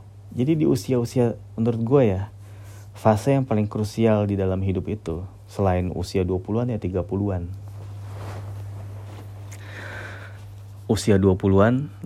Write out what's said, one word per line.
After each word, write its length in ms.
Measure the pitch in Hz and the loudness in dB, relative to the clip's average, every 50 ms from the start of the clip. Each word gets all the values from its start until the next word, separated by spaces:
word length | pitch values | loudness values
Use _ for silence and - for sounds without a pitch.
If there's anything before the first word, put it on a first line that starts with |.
| - - - - - - - | -20 -20 -20 -20 -18 -8 -4
Jadi 240 | - 127 135 165 | -2 0 2 2
di 80 | 156 151 | 4 4
usia-usia, 720 | - 139 131 - - 131 123 120 120 - 131 120 117 107 - - - - | 4 2 2 2 0 0 0 0 2 2 2 2 2 2 -2 -8 -10 -4
menurut 300 | - 113 120 117 113 113 | 0 0 2 2 2 2
gue 180 | 113 135 143 131 110 92 | 4 6 6 6 6 4
ya, 160 | 92 98 - - - - - - - - - - - - - - | 0 -2 -6 -10 -14 -18 -18 -18 -16 -16 -16 -16 -16 -16 -16 -12
fase 400 | - - 110 107 104 - 139 139 | 2 4 4 4 6 4 4 4
yang 80 | 135 131 | 4 4
paling 240 | 131 113 107 107 104 | 2 2 2 2 2
krusial 560 | - 107 107 104 - - 113 113 110 104 104 | 0 -2 -2 -2 0 4 4 6 6 6 4
di 160 | 101 101 98 | 2 2 2
dalam 240 | 95 95 92 95 98 | 2 0 0 0 0
hidup 240 | 98 92 92 - - | 0 0 -2 -2 -4
itu, 400 | - - - - 80 82 98 95 - - - | -6 -6 -4 -6 -6 -6 -6 -10 -12 -16 -20
selain 480 | - - - 101 95 90 90 90 90 - | -10 -2 0 2 4 4 2 2 0 -2
usia 320 | - 87 - - 98 92 | -4 -4 -2 0 0 0
dua 160 | 90 92 90 | 2 0 -2
puluhan, 320 | - - 104 113 123 123 120 | -2 -2 -2 -2 0 -2 -2
ya 80 | 104 | -4
tiga 240 | - 92 90 95 87 | -4 -2 -2 -2 -2
puluhan. 480 | - - 98 98 101 95 87 87 85 - - - - - - - - - - - - - - - - - - - - - - - - - - - - - - - - - - - - - - - - - - - - - - - - - - - - - - - - - - - - - - - - - - - - | -2 -2 -2 0 0 -2 -2 -4 -6 -10 -12 -14 -14 -14 -14 -14 -14 -14 -12 -12 -12 -12 -10 -10 -10 -10 -10 -10 -10 -10 -10 -10 -10 -10 -10 -12 -12 -12 -12 -12 -14 -14 -14 -14 -14 -14 -14 -14 -14 -14 -14 -14 -14 -14 -12 -12 -12 -12 -12 -12 -12 -12 -14 -14 -16 -16 -16 -16 -16 -16 -16 -16 -16 -16 -8 -4 -2
Usia 320 | 117 101 - - 104 95 | -2 0 4 4 4 6
dua 160 | 95 98 92 | 6 6 4
puluhan, 560 | 92 - 101 95 98 101 113 123 131 147 147 - - - | 4 4 4 6 6 6 6 4 2 0 -4 -8 -10 -2